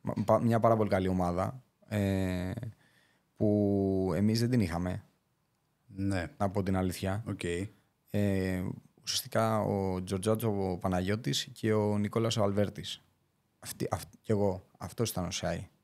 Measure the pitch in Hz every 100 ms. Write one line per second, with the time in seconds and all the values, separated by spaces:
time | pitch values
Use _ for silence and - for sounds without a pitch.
0 | - - 101 110 113 113 113 113 104 98
1 | 92 92 87 87 95 131 - _ - 107
2 | 98 95 95 90 92 90 113 - _ _
3 | _ _ _ _ 107 104 101 101 98 95
4 | 95 85 104 110 117 123 92 85 90 92
5 | - _ _ _ _ _ _ _ _ 98
6 | 98 95 85 - 101 95 95 95 92 87
7 | 98 98 113 101 87 87 101 - _ _
8 | _ 107 101 95 92 92 90 - - _
9 | - - - 113 113 110 101 101 95 92
10 | 92 98 104 110 113 101 95 87 95 90
11 | 92 107 127 139 - - 113 107 104 104
12 | 101 117 113 113 101 98 101 - - -
13 | _ _ _ _ _ _ - - - 87
14 | - - - 107 101 92 - _ 90 -
15 | 113 - 87 90 87 85 98 _